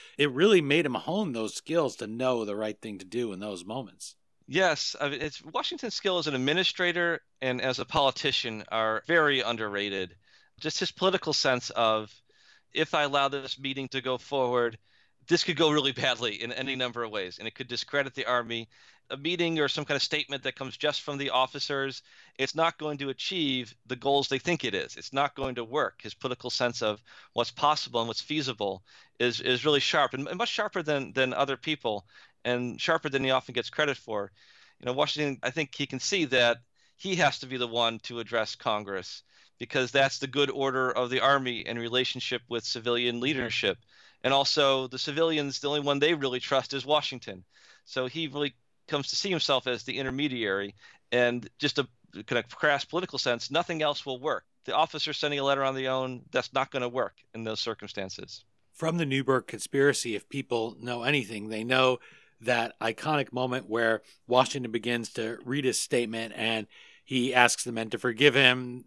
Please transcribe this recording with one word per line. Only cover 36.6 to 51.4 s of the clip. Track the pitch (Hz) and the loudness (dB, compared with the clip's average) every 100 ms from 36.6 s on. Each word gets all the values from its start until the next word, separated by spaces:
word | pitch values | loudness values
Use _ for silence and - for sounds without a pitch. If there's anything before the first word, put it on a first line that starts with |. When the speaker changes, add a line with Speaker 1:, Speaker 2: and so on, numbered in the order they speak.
| _ _ _ _ | _ _ _ _
Speaker 2:
he | 196 180 | -4 2
has | 147 - | 2 0
to | 131 | -6
be | 127 | -4
the | 120 | -2
one | 117 117 113 | 2 0 0
to | - 120 | -8 -10
address | 107 117 107 | -2 -2 -2
Congress, | - 120 104 98 95 92 - - _ _ - | -4 -2 -2 -2 -8 -8 -14 -18 _ _ -14
because | 123 139 123 | -4 -2 2
that's | 139 135 - | 4 2 0
the | 135 | -4
good | 143 139 | 0 0
order | 139 135 131 127 | 2 0 0 0
of | - 123 | 0 0
the | 127 | 2
army | 131 139 127 117 - | 4 4 2 -6 -6
in | 117 | -6
relationship | 117 127 127 127 - 123 - | -2 0 0 -2 -4 -4 -4
with | 117 | -6
civilian | - 120 113 120 123 120 | -4 -4 0 0 0 0
leadership. | 131 139 117 - 101 90 _ - - _ | 0 -2 -2 0 0 0 _ -20 -20 _
And | 127 | 2
also, | 139 139 - 139 135 131 | 2 2 2 4 2 -2
the | 127 | -6
civilians, | - 143 165 156 143 131 | -4 0 0 0 -2 -4
the | 139 | -2
only | 147 | 0
one | 143 143 | 0 2
they | 147 | 2
really | 160 135 123 | 2 0 -2
trust | - 135 - | 0 0 0
is | 139 | -4
Washington. | 131 151 - 127 - 92 - _ - - | 0 0 0 -6 -12 -14 -16 _ -20 -20
So | - 135 127 | -8 -4 -4
he | 151 156 | -4 -6
really | 143 143 - _ _ - | -2 -4 -6 _ _ -4
comes | 147 131 | -2 -2
to | - | -2
see | 202 | 0
himself | 170 - 131 127 | 0 2 2 2
as | 117 | -2
the | 120 123 | -4 -6
intermediary. | 135 131 143 127 107 98 101 - - - _ | -4 -2 -2 0 0 0 -4 -10 -20 -20 _
And | 123 120 120 | 2 4 2